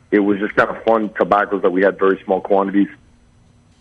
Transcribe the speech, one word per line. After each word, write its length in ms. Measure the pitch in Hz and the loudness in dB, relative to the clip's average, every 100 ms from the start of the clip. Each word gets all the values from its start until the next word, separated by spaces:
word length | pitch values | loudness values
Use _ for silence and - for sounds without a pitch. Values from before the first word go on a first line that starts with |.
| - | -2
it 80 | 104 | 0
was 200 | 101 98 | 2 0
just 140 | 104 - | -2 -2
kind 120 | 113 | -2
of 140 | 95 | -2
fun 280 | 113 113 104 | 0 0 0
tobaccos 520 | - 92 101 101 101 | -2 0 2 0 0
that 80 | 92 | 0
we 120 | 90 | 2
had 160 | 98 92 | 0 2
very 220 | 95 92 | 0 0
small 160 | - 92 | -2 -4
quantities 480 | - 98 98 98 98 - _ _ _ _ _ _ _ _ | 0 0 0 0 -2 -4 _ _ _ _ _ _ _ _